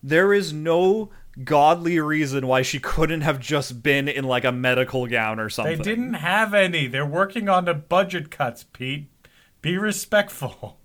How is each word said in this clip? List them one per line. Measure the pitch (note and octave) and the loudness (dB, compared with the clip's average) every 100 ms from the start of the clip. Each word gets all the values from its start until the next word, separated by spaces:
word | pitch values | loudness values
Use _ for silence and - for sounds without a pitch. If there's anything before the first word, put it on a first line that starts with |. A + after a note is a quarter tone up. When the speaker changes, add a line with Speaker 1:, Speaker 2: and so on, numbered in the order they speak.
Speaker 1:
There | C3+ D#3 F#3+ | 2 2 4
is | G3+ F3 | 4 0
no | D3+ D#3 E3 F#3 G#3+ G#3 - - - | -6 0 4 4 2 -2 -12 -20 -16
godly | C3 D3 D3 F3 E3+ E3+ | 0 4 6 4 2 0
reason | D3+ D3+ D3 C#3 C3 | 0 0 0 -2 2
why | B2+ | 2
she | B2+ C#3+ | 2 -4
couldn't | - - D#3 D#3+ | -4 0 0 0
have | D3+ C#3 | -2 -2
just | A#2+ D3+ - A#2+ | -2 -2 -2 -4
been | D3 C#3 C#3+ | 0 2 0
in, | C3 | -4
like, | C3+ B2 | 0 0
a | B2+ | 0
medical | B2 B2+ B2+ B2+ C3+ B2 | 0 2 2 0 -2 -2
gown | A#2+ A2 A2 | 0 0 -2
or | G#2+ | -6
something. | - A#2+ D#3+ | -4 -4 -4
Speaker 2:
They | |
didn't | F#3+ A3+ B3+ | -4 -4 -4
have | A3+ E3 G3 A3 | -4 -2 0 2
any. | G3+ F#3 E3+ C3+ | 2 2 0 -2
They're | C3 C#3+ | -2 -4
working | D#3 D4 B3 G3+ | 0 -2 -2 0
on | F#3 | 2
the | F3+ | 2
budget | D#3+ - F3 G3 F3+ D3 | -4 0 0 2 -4 -8
cuts, | - C3+ A#2 - | -4 -4 -4 -20
Pete. | - B2+ D3 C#3+ _ _ _ _ _ | -10 -8 -8 -10 _ _ _ _ _
Be | D3 F#3 | -4 -2
respectful. | G#3+ G3+ - G#3 G3+ - B2+ - G#2+ - | -2 -4 0 0 0 -6 -12 -10 -16 -16